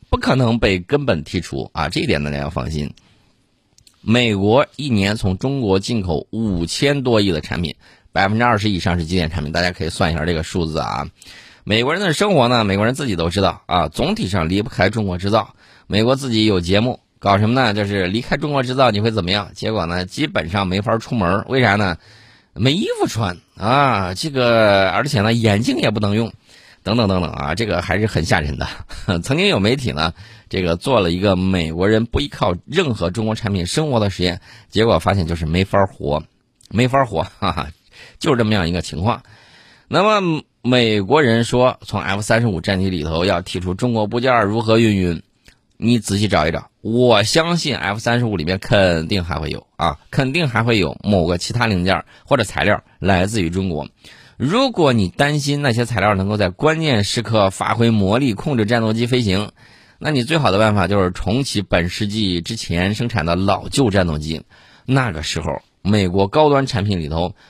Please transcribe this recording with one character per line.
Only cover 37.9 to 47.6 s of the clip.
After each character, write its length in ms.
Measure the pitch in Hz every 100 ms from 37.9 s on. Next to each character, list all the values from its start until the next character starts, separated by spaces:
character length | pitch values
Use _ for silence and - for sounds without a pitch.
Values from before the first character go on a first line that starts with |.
| - - -
就 120 | -
是 60 | 120
这 80 | 107
么 80 |
样 160 | 107 82
一 20 |
个 100 | 87
情 180 | - 71
况。 220 | 101 113 - - - - - _ -
那 160 | 156
么 400 | 208 214 180 156 - _
美 400 | 120 127 113 107
国 220 | 95 147
人 200 | 131 113
说， 360 | 117 123 127 -
从 180 | - 104
F 220 | 90 98
三 200 | - 113
十 60 | 120
五 140 | 85
战 180 | 85 95
机 120 | 95
里 120 | 90
头 220 | 78 80 95
要 160 | 90
剔 180 | 90 92
除 140 | 90
中 200 | 92 123
国 120 | 113 107
部 140 | 117
件 120 | 127
儿， 140 | 123 101
如 160 | 110
何 160 | 113 113
运 180 | 113 101
运？ 280 | 90 82 - _ - _ _ -
你 160 | 113 120
仔 200 | 104 101
细 100 | 104
找 180 | 95 76
一 60 |
找， 200 | 76 - _
我 420 | 107 117 123 107
相 320 | 104 165 165
信 180 | 175